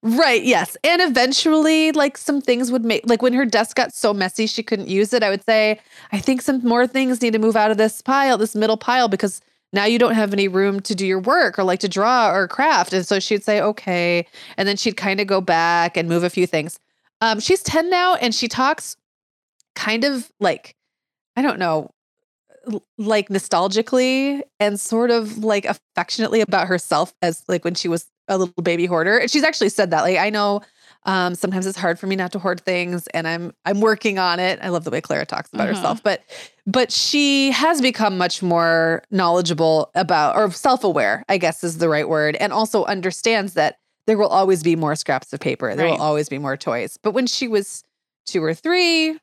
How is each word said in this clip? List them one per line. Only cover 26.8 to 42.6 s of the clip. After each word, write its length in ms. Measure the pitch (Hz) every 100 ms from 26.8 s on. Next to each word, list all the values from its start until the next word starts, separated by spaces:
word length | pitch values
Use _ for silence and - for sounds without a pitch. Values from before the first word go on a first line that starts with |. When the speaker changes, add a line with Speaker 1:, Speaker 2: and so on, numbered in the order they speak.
| - 151 160 _
Speaker 1:
as, 200 | 175 170 -
like, 160 | 175
when 100 | 170
she 140 | 175 175
was 180 | 170 - _ -
a 100 | 196
little 240 | 180 -
baby 240 | 175 170 175
hoarder. 320 | 175 170 226
And 120 | 240
she's 140 | 302
actually 240 | 311 311 202
said 220 | - 190
that. 100 | 160
Like, 160 | 156 185
"I 120 | 196
know, 300 | 214 208 202 202 _ _ _
um, 300 | - 190 180 175
sometimes 280 | 185 185 185
it's 120 | 190
hard 180 | 180 170
for 80 | 190
me 80 | 190
not 160 | 180
to 60 | 202
hoard 200 | 185 180
things, 460 | - 180 175 175 -
and 200 | - 160
I'm, 240 | 170 175 -
I'm 160 | 165 202
working 380 | 220 214 226 196
on 220 | 185 175
it." 180 | 185 190
I 80 | 185
love 140 | 175
the 60 | 160
way 100 | 147
Clara 240 | - 147 147
talks 260 | - -
about 160 | - 202
Speaker 2:
Uh-huh. 80 | 214
Speaker 1:
herself, 260 | - 226
but, 200 | 214 185 _ - - _ -
but 240 | 226 247
she 600 | - - 294 285 277 269
has 280 | 233 302 330
become 380 | 254 233 220 190
much 240 | 180 -
more 640 | 185 170 165 165 165 165 _
knowledgeable 800 | 196 175 175 175 156 160 156 -
about, 420 | - 185 170 151 -
or 140 | 214
self-aware, 720 | 170 294 254 208 151 107 120 220
I 100 | 190
guess 240 | 170 160
is 160 | 175 160
the 100 | 170
right 200 | 151 151
word, 260 | 156 151 151
and 160 | 208
also 320 | 170